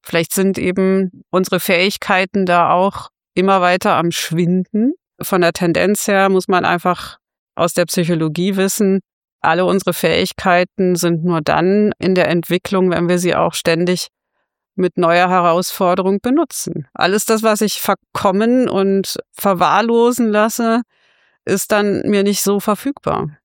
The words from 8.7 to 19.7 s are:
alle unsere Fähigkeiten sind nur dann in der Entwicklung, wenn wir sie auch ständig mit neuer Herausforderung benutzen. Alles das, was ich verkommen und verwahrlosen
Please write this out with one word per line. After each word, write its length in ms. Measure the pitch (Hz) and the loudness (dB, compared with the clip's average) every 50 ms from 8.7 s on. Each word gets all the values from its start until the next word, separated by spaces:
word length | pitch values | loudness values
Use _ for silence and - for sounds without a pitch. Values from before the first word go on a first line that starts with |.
| - - 214 190 190 190 _ _ _ _ _ _ _ _ | 0 0 2 2 2 0 _ _ _ _ _ _ _ _
alle 240 | - 151 160 175 185 | -2 0 0 2 2
unsere 260 | 175 175 196 - 185 | 2 0 0 0 -2
Fähigkeiten 1040 | 165 - - 160 165 170 185 - - - - 190 175 175 185 - _ - 190 180 180 | -4 0 0 0 2 0 0 -2 -4 -4 0 2 2 2 2 -2 _ -2 0 0 0
sind 260 | 170 180 170 170 160 | 0 0 0 0 0
nur 200 | 160 180 170 160 | 0 -2 -2 -2
dann 500 | 151 - 156 156 165 185 196 208 208 208 - _ | 0 0 0 2 2 2 2 2 2 2 0 _
in 160 | - - 185 | -2 0 2
der 140 | 185 165 135 | 2 2 2
Entwicklung, 600 | 165 175 165 - 170 180 _ - 202 190 185 185 | 0 -2 -2 -2 -4 -4 _ -2 0 0 2 2
wenn 200 | 170 - 175 170 | 0 0 0 0
wir 80 | 180 175 | 0 0
sie 160 | 175 175 - | 0 0 0
auch 180 | 143 165 170 | 0 0 -2
ständig 560 | - - - 170 165 165 180 175 180 175 - - _ _ _ _ _ _ _ _ _ _ _ _ _ | -2 -2 -2 0 0 0 0 0 -2 -2 -4 -12 _ _ _ _ _ _ _ _ _ _ _ _ _
mit 200 | - 185 175 _ | -2 -2 -2 _
neuer 320 | - 175 165 170 175 180 180 | 0 2 2 4 4 4 2
Herausforderung 920 | 185 185 175 175 165 175 180 - - - 202 175 180 190 185 190 196 196 | 2 2 2 2 2 2 -2 -4 -4 0 0 2 2 2 0 0 -2 -2
benutzen. 640 | - 247 262 320 330 - - - - - 165 156 139 _ _ | -2 0 0 0 0 -2 -6 -10 -8 -8 -8 -8 -10 _ _
Alles 320 | - - 175 190 214 - | -2 -2 0 0 -2 0
das, 160 | - 226 220 | 0 -2 0
was 180 | 220 226 214 202 | 2 0 0 0
ich 200 | 220 202 - - | 0 -2 -2 -4
verkommen 880 | - - 196 _ _ _ _ - - 202 185 196 220 233 247 254 247 - | -2 -4 -4 _ _ _ _ -2 0 0 2 2 2 2 2 2 2 0
und 500 | - 196 196 196 196 196 190 - - - - _ | 0 0 0 2 0 0 -2 -4 -8 -10 -12 _
verwahrlosen 1000 | _ - - 202 190 175 185 151 | _ -4 -2 -2 0 2 2 2